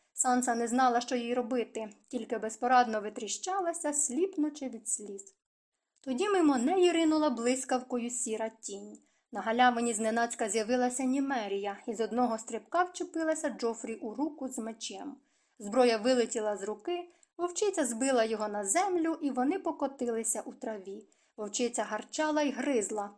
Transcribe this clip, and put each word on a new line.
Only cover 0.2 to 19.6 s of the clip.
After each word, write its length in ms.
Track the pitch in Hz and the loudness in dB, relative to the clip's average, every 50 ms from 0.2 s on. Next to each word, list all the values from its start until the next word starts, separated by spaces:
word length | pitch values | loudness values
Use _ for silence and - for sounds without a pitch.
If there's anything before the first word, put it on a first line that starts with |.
| - 254 247 247 247 254 233 | 2 4 4 4 2 2 0
не 120 | 233 233 | 0 0
знала, 340 | 226 240 254 262 247 233 240 | 0 2 4 4 4 4 2
що 140 | 240 - 262 | 0 0 -2
їй 180 | 240 233 233 240 | -2 0 0 -2
робити, 560 | 247 247 226 262 247 214 - - 214 220 208 - - _ | -2 -2 0 -2 -2 -2 -4 -6 -8 -8 -8 -12 -18 _
тільки 300 | _ - 233 220 - 240 | _ -8 -8 -4 -4 -4
безпорадно 640 | 214 214 220 220 - 247 247 254 247 240 220 220 214 | -4 -4 -6 -6 -2 2 6 6 6 6 6 2 -2
витріщалася, 920 | 202 214 214 - 226 202 - - - 359 381 392 359 339 330 - - 294 294 | -4 -6 -8 -8 -6 -6 -6 -6 -4 -4 -2 -2 -2 -2 -4 -2 -4 -2 0
сліпнучи 760 | - - - 240 294 381 381 - 311 294 302 294 - 269 247 | 0 -2 0 0 0 -2 0 0 -2 -2 -2 -2 -6 -8 -8
від 200 | 226 220 - - | -8 -8 -6 -6
сліз. 460 | - - 208 196 196 196 - - _ _ _ _ _ _ _ _ _ _ _ _ _ _ | -6 -6 -6 -10 -12 -12 -14 -18 _ _ _ _ _ _ _ _ _ _ _ _ _ _
Тоді 280 | _ 269 254 254 392 415 | _ -6 -2 0 2 2
мимо 280 | 392 370 320 294 269 | 4 6 6 6 6
неї 340 | 233 233 311 370 381 359 349 | 4 4 4 4 6 6 6
ринула 380 | 330 330 330 311 311 311 302 302 | 6 4 4 4 4 4 4 2
блискавкою 800 | 240 226 233 247 262 262 - - 262 233 240 - 254 240 233 240 | 2 2 2 0 0 0 0 -2 -2 -2 -2 -4 -4 -4 -4 -4
сіра 400 | - - - 226 214 214 220 226 226 _ | -4 -4 -4 -4 -4 -4 -4 -6 -8 _
тінь. 380 | - - 196 196 208 208 208 - _ _ _ _ _ _ | -12 -12 -12 -12 -12 -14 -18 -20 _ _ _ _ _ _
На 100 | 240 202 | -8 -4
галявині 520 | 196 226 226 240 254 247 240 233 240 240 226 | -2 0 4 6 6 6 6 4 0 0 0
зненацька 560 | 214 220 220 226 233 233 240 - - 233 202 | 0 0 0 2 2 0 0 0 -4 -4 0
з'явилася 540 | 196 226 214 214 254 247 247 247 247 - 262 | 0 0 0 2 2 2 2 0 0 0 0
Німерія 760 | 254 262 269 269 269 277 240 208 196 - 202 202 202 202 - - | 0 0 0 0 0 -2 -2 -2 -2 -4 -2 -2 -4 -6 -6 -8
і 60 | 247 214 | -8 -2
з 80 | 196 | -2
одного 360 | 226 214 226 247 247 226 226 | -2 0 2 0 2 2 0
стрибка 460 | 220 - - 226 220 - - - 339 359 | -4 -6 -8 -8 -8 -6 0 0 2 2
вчепилася 640 | 359 - - 359 359 - 320 320 320 320 311 320 285 | 0 -2 -6 -8 -6 -4 -2 0 0 0 0 -2 -4
Джофрі 460 | 208 - 240 233 226 - - 220 226 | -4 -2 -2 -4 -4 -4 -8 -10 -10
у 180 | 208 - 220 208 | -8 -8 -8 -4
руку 340 | - 294 320 294 - 262 | -2 -4 -4 -4 -6 -8
з 100 | 254 - | -8 -6
мечем. 600 | 240 220 226 226 - - - 202 190 196 - - - _ _ _ _ _ _ _ - | -8 -8 -8 -10 -10 -12 -12 -10 -12 -12 -12 -14 -16 _ _ _ _ _ _ _ -14
Зброя 360 | 208 202 208 262 247 240 226 | -10 0 4 4 6 6 4
вилетіла 600 | 214 208 254 262 247 226 226 - 226 214 214 208 | 4 4 4 4 4 2 0 -2 -2 -2 -2 -2
з 60 | 180 196 | -2 -4
руки, 460 | 214 208 - - 349 349 349 349 - _ _ _ _ _ | -6 -6 -6 -4 -4 -4 -4 -6 -10 _ _ _ _ _
вовчиця 480 | - 349 359 349 - 427 403 370 330 277 | -4 -4 -4 0 0 0 2 2 2 0
збила 380 | 233 233 220 262 269 262 240 220 | 0 0 0 2 2 4 4 2
його 240 | 220 226 208 214 | 2 0 -2 -2
на 180 | 208 208 208 202 | -4 -4 -4 -2
землю, 520 | 196 - 339 403 392 359 339 320 330 320 - | 2 2 2 2 2 2 2 2 0 -2 -2
і 100 | 302 277 | -2 -2
вони 280 | 226 247 247 285 370 | 0 2 2 2 0
покотилися 840 | 381 | 0